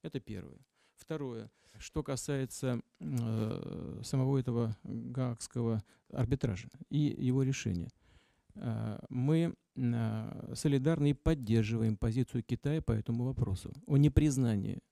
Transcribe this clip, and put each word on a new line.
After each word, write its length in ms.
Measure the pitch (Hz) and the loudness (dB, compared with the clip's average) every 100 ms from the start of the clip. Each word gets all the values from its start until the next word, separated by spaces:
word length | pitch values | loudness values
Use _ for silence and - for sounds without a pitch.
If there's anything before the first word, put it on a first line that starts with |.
Это 180 | 165 135 | -8 -10
первое. 400 | - 104 87 - _ _ _ _ | -10 -14 -14 -18 _ _ _ _
Второе. 540 | - 156 139 117 110 _ _ - | -12 -10 -8 -10 -12 _ _ -20
Что 260 | - - | -10 -8
касается, 760 | 147 131 - 143 131 - 135 120 - _ | -6 -6 -4 -4 -4 -4 -4 -4 -6 _
э, 1000 | 160 131 113 110 110 - - - - - | -4 -2 0 0 -2 -4 -8 -10 -10 -10
самого 340 | - 139 131 139 | -2 0 2 2
этого 380 | 131 117 117 107 | 0 0 0 -2
гаагского 1000 | - 117 120 123 127 117 - - 117 113 - _ _ | -6 -8 -6 -4 -2 -4 -6 -2 0 0 -2 _ _
арбитража 580 | - 117 135 117 92 - - - | -2 0 2 0 -2 -8 -16 -4
и 260 | 147 147 - 127 | 0 0 2 0
его 160 | 127 | 2
решения. 460 | 135 135 - 90 - - _ - _ _ _ - | 2 0 -2 -2 -4 -12 _ -20 _ _ _ -10
Э, 420 | 120 110 110 104 - | -6 -4 -4 -6 -8
мы, 440 | - 131 160 170 - _ - | -2 2 4 2 -2 _ -2
э, 760 | 123 117 113 110 110 - - 120 | 0 2 0 -2 -6 -10 -10 -2
солидарны 560 | 151 139 135 160 143 | 2 2 2 2 2
и 20 | |
поддерживаем 840 | 143 - 160 113 113 107 117 113 104 | 2 2 0 4 2 4 2 2 2
позицию 460 | 117 113 123 123 | 0 2 0 -2
Китая 380 | 107 120 143 156 | -2 -4 0 -2
по 100 | 151 | 0
этому 340 | 113 - 117 123 | 0 0 -2 -2
вопросу 480 | 131 117 95 - - - | -2 -2 -2 -6 -14 2
о 100 | 143 | 6
непризнании 840 | 147 143 151 131 123 107 101 92 _ | 8 8 6 4 4 2 0 -6 _